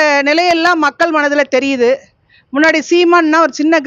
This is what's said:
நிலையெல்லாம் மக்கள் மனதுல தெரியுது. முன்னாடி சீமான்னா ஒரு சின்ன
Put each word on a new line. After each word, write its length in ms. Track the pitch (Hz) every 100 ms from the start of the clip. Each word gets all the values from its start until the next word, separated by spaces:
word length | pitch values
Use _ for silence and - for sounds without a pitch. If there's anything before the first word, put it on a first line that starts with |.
| 302 285 285
நிலையெல்லாம் 560 | 311 359 339 339 349 294
மக்கள் 300 | - 339 311
மனதுல 280 | 294 285 277 262
தெரியுது. 340 | 277 269 240 269 - _ _ _ _
முன்னாடி 260 | 269 320 320 -
சீமான்னா 480 | 349 349 349 311 320 320
ஒரு 80 | -
சின்ன 200 | 302 330